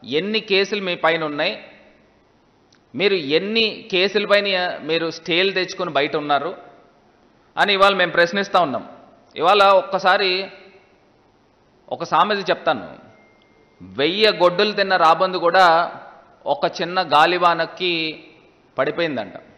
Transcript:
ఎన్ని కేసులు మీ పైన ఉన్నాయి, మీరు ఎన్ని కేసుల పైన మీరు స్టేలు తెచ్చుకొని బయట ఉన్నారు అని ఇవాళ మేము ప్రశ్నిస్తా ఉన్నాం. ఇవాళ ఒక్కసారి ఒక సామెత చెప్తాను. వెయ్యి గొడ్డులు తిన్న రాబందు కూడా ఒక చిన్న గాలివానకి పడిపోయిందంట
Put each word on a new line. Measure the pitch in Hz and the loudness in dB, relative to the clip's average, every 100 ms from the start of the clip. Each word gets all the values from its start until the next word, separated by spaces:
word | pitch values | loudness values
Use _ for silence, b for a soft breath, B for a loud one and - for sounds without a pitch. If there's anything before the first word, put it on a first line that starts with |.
ఎన్ని | 104 143 190 214 | -4 -4 -2 -6
కేసులు | 214 190 196 214 | -2 -2 0 -4
మీ | 190 | -6
పైన | 175 160 165 | -2 -2 0
ఉన్నాయి, | 156 147 165 214 - - - _ _ _ _ _ _ _ _ _ _ | -4 -4 -6 -6 -16 -20 -20 _ _ _ _ _ _ _ _ _ _
మీరు | 120 196 | -2 0
ఎన్ని | 196 139 156 196 226 220 - - | 0 0 -2 0 -2 -2 -4 -4
కేసుల | 185 196 208 208 | -2 0 -2 0
పైన | 202 202 185 180 - | 0 2 -2 -4 -6
మీరు | 143 160 165 | -4 -2 -4
స్టేలు | 156 - 160 190 | -8 -4 0 0
తెచ్చుకొని | 185 180 - 175 | -2 -6 -6 -4
బయట | 139 147 151 | -2 0 -4
ఉన్నారు | 147 143 151 - - - _ _ _ _ _ _ _ - | -2 -2 -2 -12 -20 -20 _ _ _ _ _ _ _ -2
అని | 185 | 0
ఇవాళ | 196 196 | 4 4
మేము | 196 180 | 4 0
ప్రశ్నిస్తా | 160 170 202 196 196 | 2 2 0 0 0
ఉన్నాం. | 160 117 - - - _ _ - | 0 -2 -10 -20 -20 _ _ -2
ఇవాళ | 165 202 | 2 6
ఒక్కసారి | 196 196 - 190 190 202 196 185 190 - - - _ _ _ _ _ _ _ _ _ _ - | 6 6 2 -2 2 2 2 -2 -6 -16 -20 -20 _ _ _ _ _ _ _ _ _ _ -14
ఒక | 123 | -12
సామెత | 165 160 190 202 180 | -2 0 2 0 -2
చెప్తాను. | 175 - 131 82 - - _ _ _ _ _ _ _ | -2 -2 -4 -8 -18 -20 _ _ _ _ _ _ _
వెయ్యి | 90 95 151 190 214 | -16 -4 -4 2 0
గొడ్డులు | 175 175 175 214 | 4 2 4 0
తిన్న | 202 196 185 | 0 0 4
రాబందు | 160 160 185 185 | 4 4 0 0
కూడా | 170 180 180 165 170 - - - _ _ - | 2 4 6 4 0 -8 -20 -20 _ _ -6
ఒక | 143 170 - | -2 -4 -4
చిన్న | 170 185 | -4 -4
గాలివానకి | 170 147 165 175 175 165 160 - 180 170 160 151 - - _ _ _ - | 2 4 4 4 2 2 -4 -4 -4 -2 -6 -8 -20 -20 _ _ _ -4
పడిపోయిందంట | 139 156 170 127 98 - - | -4 -2 -4 -4 -8 -14 -20